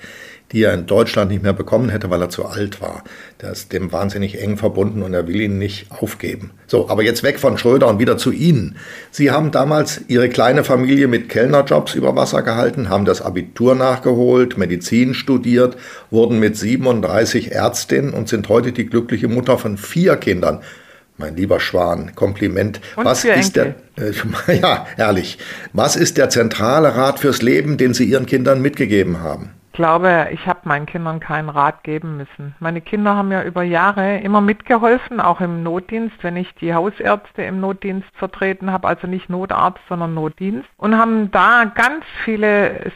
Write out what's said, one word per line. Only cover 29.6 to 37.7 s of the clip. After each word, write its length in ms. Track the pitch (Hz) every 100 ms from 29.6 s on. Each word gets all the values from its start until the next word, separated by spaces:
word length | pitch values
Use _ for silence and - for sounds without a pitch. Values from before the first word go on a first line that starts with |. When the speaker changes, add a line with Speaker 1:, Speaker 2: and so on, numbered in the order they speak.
| _
Speaker 2:
Ich 40 | -
glaube, 500 | 165 165 185 170 147
ich 120 | 175 -
habe 120 | 170 -
meinen 200 | 143 151
Kindern 360 | 175 165 160
keinen 260 | - 156 156
Rat 380 | 147 143 151 -
geben 320 | 156 160 147
müssen. 360 | 139 - 143 143
Meine 220 | 165 170
Kinder 340 | - 208 208 202
haben 160 | 196
ja 100 | 190
über 220 | - 180
Jahre 540 | 175 170 190 202 190 202
immer 240 | 202 208
mitgeholfen, 800 | 202 214 - 233 226 247 - 233
auch 180 | - 175
im 240 | 180 170
Notdienst, 540 | 165 175 180 220 226 -
wenn 120 | 175 175
ich 180 | 180 -
die 180 | 165
Hausärzte 680 | 170 190 202 202 208 - -
im 180 | 180 190
Notdienst 480 | 190